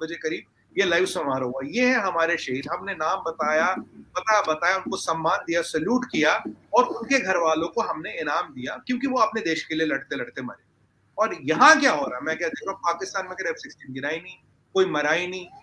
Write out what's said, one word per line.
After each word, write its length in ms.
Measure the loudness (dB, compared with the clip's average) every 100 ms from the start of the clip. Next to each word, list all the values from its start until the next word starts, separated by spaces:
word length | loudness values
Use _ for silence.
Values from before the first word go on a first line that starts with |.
बजे 120 | -8
करीब 280 | -6 -6 -6 -10 _ _ 0
ये 60 |
live 220 | 2 2 2
समारोह 440 | 0 -2 -2 -2
हुआ। 100 | -4
ये 220 | -4 2 2
है 60 |
हमारे 420 | 2 0 0 0 0
शहीद, 320 | -2 -6 -4
हमने 200 | -6 -6
नाम 240 | -4 -2 -2
बताया, 560 | -4 -2 0 2 2 0 -8
पता 520 | -18 -8 -4 2 4
बताया, 360 | 4 0 2 0
उनको 200 | -2 -4
सम्मान 420 | -2 0 0 0 0
दिया, 160 | -2
salute 420 | 0 -2 2 0
किया 400 | 0 2 2 2 -2 -14 2
और 100 | 2
उनके 360 | 4 0 2 2
घर 160 | 2 2
वालों 320 | 2 2 0
को 140 | -2
हमने 380 | -2 -4 -6 -6
इनाम 340 | -2 -2 -4
दिया 280 | -8 -8 -8 -4
क्योंकि 200 | -4 0
वो 120 | 2
अपने 220 | 2 2
देश 240 | -2 -4
के 100 | -4
लिए 120 | -2 0
लड़ते 300 | -2 -4 -8
लड़ते 260 | -8 -8
मरे। 240 | -10 -12 _ _ _ _ _ -2
और 180 | -2 -2
यहाँ 380 | 0 6 8 8
क्या 120 | 6
हो 140 | 2 -2
रहा 100 | -4
है, 60 |
मैं 160 | -4 -2
क्या 100 | -4
देख 200 | -4 -8
रहा 40 |
हूँ, 80 | -4
पाकिस्तान 440 | -2 -2 -4 -6
में 80 | -6
अगर 160 | -6 -6
एफ़ 80 | -6
सिक्सटीन 380 | -10 -18 -14
गिरा 140 | -8 -6
ही 120 | -8
नहीं, 140 | -10 -20 _ _ _
कोई 120 | 2 2
मरा 260 | 2 2
ही 140 | 0 0
नहीं, 200 | -6 -10 -18